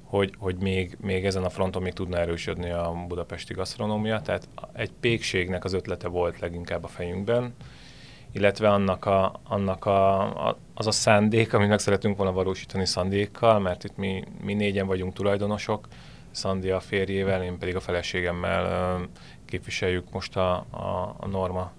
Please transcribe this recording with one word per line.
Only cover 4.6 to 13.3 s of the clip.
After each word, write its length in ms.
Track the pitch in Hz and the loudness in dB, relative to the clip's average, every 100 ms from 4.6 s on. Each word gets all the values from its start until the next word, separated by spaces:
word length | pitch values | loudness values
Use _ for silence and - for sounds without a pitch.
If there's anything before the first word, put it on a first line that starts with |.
| - | -14
egy 200 | - 113 - | -8 -8 0
pékségnek 640 | 117 113 - 95 90 92 | 0 0 0 0 0 -2
az 80 | 95 | -2
ötlete 360 | 92 - 90 92 | -4 -4 -6 -2
volt 300 | 87 85 82 | 0 0 -2
leginkább 460 | 90 85 87 87 | -6 -6 -6 -6
a 40 | 82 | -6
fejünkben, 680 | - 87 90 101 120 123 120 - - - - - - - | -8 -6 -4 0 0 0 -8 -18 -18 -20 -20 -20 -20 -12
illetve 380 | 101 101 98 107 | 2 2 4 4
annak 340 | 101 95 90 | 6 4 2
a, 360 | - 98 95 - | 4 4 4 -2
annak 400 | - 104 98 95 | -4 0 0 0
a, 360 | 107 98 98 98 107 - - | 2 6 6 4 0 0 -2
a, 80 | - - | -2 -10
az 120 | - 110 | -4 0
a 40 | |
szándék, 640 | - - 107 107 113 110 | 2 6 8 8 6 4
amit 160 | 113 101 | 4 6
meg 100 | 104 | 4
szeretünk 380 | - 98 107 101 | 4 2 2 2
volna 160 | 95 | 0
valósítani 540 | 92 92 92 - 98 92 | 2 0 -2 -6 -2 -2
Szandékkal, 720 | - 92 98 101 | 0 0 0 0